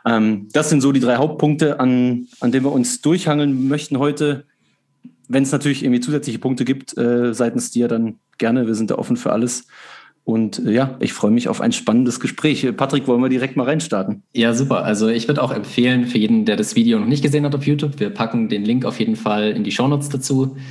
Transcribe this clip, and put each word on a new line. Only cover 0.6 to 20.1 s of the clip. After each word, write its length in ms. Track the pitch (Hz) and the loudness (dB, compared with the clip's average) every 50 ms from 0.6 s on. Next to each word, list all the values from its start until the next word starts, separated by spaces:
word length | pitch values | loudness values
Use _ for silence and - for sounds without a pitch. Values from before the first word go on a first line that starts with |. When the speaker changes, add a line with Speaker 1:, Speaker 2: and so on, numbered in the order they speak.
| 156 156 | 2 2
Speaker 1:
sind 120 | 165 143 | 2 4
so 100 | 127 143 | 4 4
die 80 | 139 135 | 2 2
drei 160 | 123 120 123 | 2 2 2
Hauptpunkte, 640 | 120 143 156 160 - - 151 151 143 160 151 143 - | 2 2 0 0 0 0 0 2 2 2 0 2 2
an, 480 | 131 127 127 123 123 123 123 123 123 - - - | 2 2 2 2 2 2 0 -2 -4 -10 -10 -4
an 100 | - 120 | -2 0
denen 140 | 117 131 127 | 2 2 2
wir 80 | 139 147 | 2 2
uns 260 | 135 120 - - - | 0 0 0 -2 -2
durchhangeln 680 | - 147 170 180 - 160 147 147 147 143 135 127 131 135 | 0 0 0 2 2 0 0 2 2 2 0 0 0 0
möchten 300 | 143 147 - - 147 127 | -2 -2 -4 -4 -2 0
heute. 440 | 139 147 143 143 151 147 143 135 - _ _ _ _ _ _ _ _ _ _ _ - - - _ _ - | 0 0 0 0 0 -2 -2 -2 -6 _ _ _ _ _ _ _ _ _ _ _ -20 -20 -20 _ _ -2
Wenn's 240 | 120 135 135 135 151 | 0 0 2 2 0
natürlich 300 | 139 - 143 135 135 - | 0 0 0 -2 0 0
irgendwie 160 | 135 123 123 | 0 0 0
zusätzliche 380 | 123 - 147 147 139 - 113 110 | 0 -2 -4 -4 -4 -6 -6 -4
Punkte 260 | - 127 131 123 - | -4 -4 -2 -2 0
gibt, 320 | 123 135 135 - - - - | -2 -2 -4 -6 -8 -6 -2
äh, 360 | 123 120 120 120 120 120 113 | 0 0 2 2 0 0 0
seitens 380 | 110 123 117 113 123 117 - | 0 0 0 0 -2 -4 -2
dir, 160 | - 120 120 117 | 0 0 0 2
dann 320 | 117 113 117 113 110 - _ _ _ - | 0 0 -2 -2 -4 -8 _ _ _ -2
gerne. 300 | - 113 117 131 123 110 | 0 2 2 2 2 0
Wir 80 | 113 | 0
sind 160 | 107 113 98 | 0 -2 -2
da 40 | - | -2
offen 200 | - - - 120 | -2 -2 -2 -2
für 160 | 117 - - | -2 0 0
alles. 340 | 104 107 117 123 - - - _ - - - - - - - - _ _ _ | 0 0 0 -2 -2 -6 -10 _ -20 -20 -20 -20 -20 -20 -20 -20 _ _ _
Und, 400 | - 113 113 113 107 - - - | -2 0 0 0 0 -2 -2 0
äh, 60 | - | 2
ja, 240 | 104 120 135 131 135 - | 2 2 2 0 -2 -2
ich 100 | 120 113 | -4 -4
freue 200 | - - - 104 | -2 0 2 2
mich 180 | 110 120 - - | 4 2 2 0
auf 100 | 107 - | -2 -2
ein 140 | - 117 113 | 0 0 0
spannendes 480 | - - - 110 120 131 120 117 - | 0 0 2 2 4 2 2 0 -2
Gespräch. 420 | - 127 - - - 156 139 - 135 | -4 -6 -4 -2 0 0 0 0 0
Äh, 80 | 127 | -2
Patrick, 360 | 107 - 139 131 151 143 135 139 | -2 -2 -2 0 0 0 0 2
wollen 140 | 123 120 | 2 2
wir 60 | 127 131 | 2 2
direkt 300 | 127 127 127 135 - 131 | 0 0 -2 -2 -2 -2
mal 80 | 123 | 0
reinstarten? 580 | 123 151 160 160 - - 101 92 104 104 - - _ | 0 0 -2 -2 -2 -2 -2 -2 -4 -6 -8 -12 _
Speaker 2:
Ja, 220 | - 120 113 117 117 | -2 0 2 2 2
super. 320 | 120 139 135 123 92 - | 2 0 0 0 0 0
Also 240 | 110 107 101 110 110 | 0 0 2 2 0
ich 180 | 113 117 113 - | 0 0 0 0
würd 100 | 147 143 | 0 0
auch 140 | 131 123 | 0 -2
empfehlen, 560 | - 110 104 - - - 123 127 127 127 123 120 | -2 -4 -6 -4 0 0 2 2 2 2 0 0
für 100 | - 113 | 0 0
jeden, 280 | 107 110 113 110 107 | 2 2 2 2 2
der 100 | 107 104 | 2 0
das 220 | 98 107 - - 120 | 0 -2 0 0 2
Video 200 | 117 117 117 110 | 2 4 2 2
noch 100 | 104 110 | 2 0
nicht 160 | 143 143 143 | 0 2 2
gesehen 200 | 147 143 147 147 | 2 2 2 0
hat 100 | 143 143 | 0 -2
auf 140 | 139 139 147 | -2 0 0
YouTube, 320 | 147 143 160 147 139 - | 0 0 -2 -4 -4 -4
wir 100 | 208 196 | -6 -4
packen 380 | - - 117 113 - 120 113 107 | -4 -4 -4 -2 -2 -2 -2 -2
den 160 | 107 104 101 | -2 -2 0
Link 220 | 107 120 127 120 | 0 0 0 0
auf 140 | 110 - - | -2 -2 -2
jeden 180 | 113 117 110 107 | -2 -2 -2 -2
Fall 340 | - 104 107 107 107 107 | -2 -2 0 0 0 0
in 140 | 104 - - | -2 -2 -4
die 60 | 101 | -2
Shownotes 360 | 95 - 123 135 147 143 143 | -2 0 0 0 0 0 -2
dazu. 480 | 143 | -4